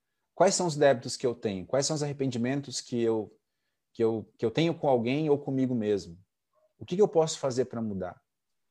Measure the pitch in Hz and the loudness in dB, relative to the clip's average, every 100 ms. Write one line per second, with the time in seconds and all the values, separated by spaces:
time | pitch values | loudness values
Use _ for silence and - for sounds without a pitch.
0 | _ _ _ - 185 190 180 147 160 120 | _ _ _ 2 2 4 -2 4 4 4
1 | 120 - 131 120 113 95 87 131 139 156 | -2 -4 -4 -2 -4 -6 -2 -2 0 -2
2 | 147 143 135 120 120 143 139 123 - 123 | -4 -2 -2 0 -2 -2 -4 -10 -6 0
3 | 117 113 101 _ _ _ _ _ _ - | 2 0 -2 _ _ _ _ _ _ 0
4 | 113 113 104 _ 117 110 165 165 151 127 | 0 0 -6 _ -2 2 0 0 2 2
5 | 113 139 156 143 143 135 131 123 107 104 | 2 0 2 0 0 -2 0 0 0 0
6 | 87 87 _ _ _ _ _ _ 113 180 | -2 -16 _ _ _ _ _ _ -8 0
7 | 202 165 160 - 139 123 123 117 113 98 | 2 4 2 0 -2 -2 -2 -2 -6 -4
8 | 90 85 _ _ _ _ _ | -8 -10 _ _ _ _ _